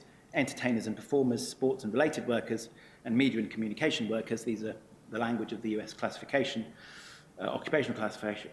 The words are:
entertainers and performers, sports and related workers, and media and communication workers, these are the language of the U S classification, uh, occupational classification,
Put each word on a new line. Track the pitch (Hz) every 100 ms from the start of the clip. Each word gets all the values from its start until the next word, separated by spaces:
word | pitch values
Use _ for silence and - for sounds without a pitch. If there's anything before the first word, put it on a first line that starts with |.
| - - -
entertainers | 165 127 - 127 117 104
and | 104
performers, | - 143 127 117 -
sports | - 131 131
and | 110
related | 110 151 139 117
workers, | 117 - 110 - - - -
and | 123 117
media | 135 113
and | 104
communication | - 110 104 156 - 110
workers, | 110 110 113 -
these | 107
are | 110 107 - - -
the | 110
language | 117 117 110
of | 107
the | 113
U | 107
S | 107
classification, | - 110 - - 139 120 117 110 - - - - - - -
uh, | 95
occupational | - - 156 120 110
classification, | 107 - 107 104 -